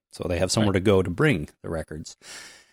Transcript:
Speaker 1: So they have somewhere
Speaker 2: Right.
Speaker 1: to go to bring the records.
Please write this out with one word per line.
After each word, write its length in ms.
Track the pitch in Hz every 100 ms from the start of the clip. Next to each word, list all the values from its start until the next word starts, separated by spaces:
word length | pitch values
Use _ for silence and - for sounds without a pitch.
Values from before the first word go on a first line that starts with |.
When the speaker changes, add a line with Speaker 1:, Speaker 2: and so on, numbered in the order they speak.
| _
Speaker 1:
So 160 | - 90
they 80 | 87
have 140 | 92
somewhere 220 | - 104
Speaker 2:
Right. 40 | 95
Speaker 1:
to 120 | 98
go 100 | 95
to 80 | 90
bring 400 | 85 151 92 78 _
the 60 | 101
records. 460 | 80 - 156 151 - - - - - _